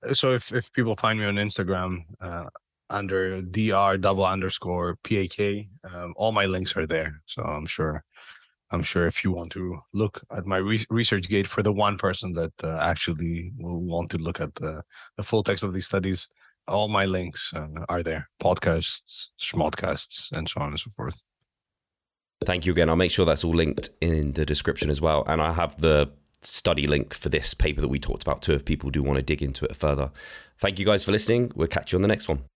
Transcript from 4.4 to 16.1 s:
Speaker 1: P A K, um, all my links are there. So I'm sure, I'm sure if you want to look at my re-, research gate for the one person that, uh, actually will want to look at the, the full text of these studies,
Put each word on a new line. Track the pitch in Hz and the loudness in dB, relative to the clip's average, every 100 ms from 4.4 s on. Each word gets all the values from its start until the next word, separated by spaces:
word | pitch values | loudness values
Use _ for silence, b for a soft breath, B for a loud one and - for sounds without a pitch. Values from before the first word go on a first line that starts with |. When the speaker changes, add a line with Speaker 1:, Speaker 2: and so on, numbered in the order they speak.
| 92 - 90 90 87 87 | -2 -4 -4 -2 -2 -4
Speaker 1:
P | - 107 | -2 0
A | 92 | 0
K, | - 104 101 104 101 92 | 0 -2 -2 -8 -18 -16
um, | 90 87 85 | -12 -12 -2
all | 110 | 0
my | 104 98 | 2 2
links | 92 92 - | 0 -2 -2
are | 78 | 0
there. | 82 78 76 _ | 0 -2 -8 _
So | - | -8
I'm | 80 76 76 | -6 -4 -6
sure, | - 80 73 - B B B B B _ | -2 -2 -4 -10 B B B B B _
I'm | 92 | -2
sure | 80 - 85 | 0 2 2
if | - | 2
you | 95 | -2
want | 90 85 | -2 -6
to | 98 92 85 - | -6 -6 -8 -8
look | 101 107 - - - | -2 -2 -2 -12 -10
at | 98 | -2
my | 95 | 0
re-, | 98 110 107 | 2 0 0
research | 113 120 101 90 | 0 2 0 2
gate | 101 98 | 0 0
for | - | 0
the | 107 | 0
one | 101 104 98 | 2 2 2
person | 98 92 92 | -2 -2 -4
that, | 85 82 - | -4 -4 -4
uh, | 80 80 | -6 -2
actually | 80 82 - 80 85 85 87 - | 0 0 -2 -2 -2 -4 -6 -10
will | 85 85 | -6 -4
want | 90 85 82 | -4 -4 -4
to | 87 | -4
look | 80 85 | -4 -4
at | 76 - | -6 -6
the, | 78 78 - B B - | -8 -8 -14 B B -12
the | |
full | 101 110 | -2 0
text | 98 101 | 2 0
of | 104 | -2
these | 92 - | -4 -2
studies, | 98 92 | 0 0